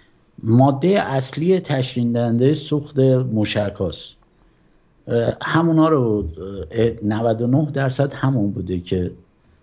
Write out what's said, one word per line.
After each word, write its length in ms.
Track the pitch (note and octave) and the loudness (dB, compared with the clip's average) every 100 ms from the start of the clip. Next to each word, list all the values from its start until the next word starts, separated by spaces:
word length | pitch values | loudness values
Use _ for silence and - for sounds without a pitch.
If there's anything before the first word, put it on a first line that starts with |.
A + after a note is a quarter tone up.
| _ _ _ - | _ _ _ -10
ماده 560 | A2+ A#2 C3+ C3 E3 G3 | 2 6 6 4 2 2
اصلی 600 | - C3+ C3+ - E3+ F#3 | 0 -2 -2 -2 0 0
تشکیل 540 | F3+ C#3 B2+ - A#2+ | 0 -2 -2 -2 -2
دهنده 400 | A#2 A#2 A#2 C3 | 0 0 2 2
سوخت 460 | D#3 - D3+ C#3+ C3+ | 2 -2 -4 -4 2
موشکاست. 1160 | C3 C3 B2 A2 G2+ A2 G2+ - F2+ - - - _ _ _ _ _ _ _ _ - | 4 4 0 -2 0 0 -2 -2 -6 -6 -14 -20 _ _ _ _ _ _ _ _ -4
اه، 300 | A#2+ A#2 A#2 | 0 0 -2
همونا 460 | - D#3+ E3 D#3+ D#3+ | -2 0 2 4 4
رو، 400 | D#3 A#2+ G#2 F2 D#2 F#2+ G2 F2 | 2 2 0 -2 -8 -12 -12 -8
اه، 180 | A2+ A#2 A2+ | 0 0 0
نود 380 | G#2 G#2+ A#2 A2 | -4 0 0 0
و 60 | A#2+ | 2
نه 240 | C3+ D#3 | 2 0
درصد 420 | C#3 C3+ C3 C#3 | -2 -2 0 -2
همون 380 | - C3+ C3+ G2+ | 0 -2 0 -2
بوده 280 | G2 F#2 F#2 | -4 -6 -6
که 320 | F2 F#2 F2+ - _ _ _ _ | -4 -4 -4 -8 _ _ _ _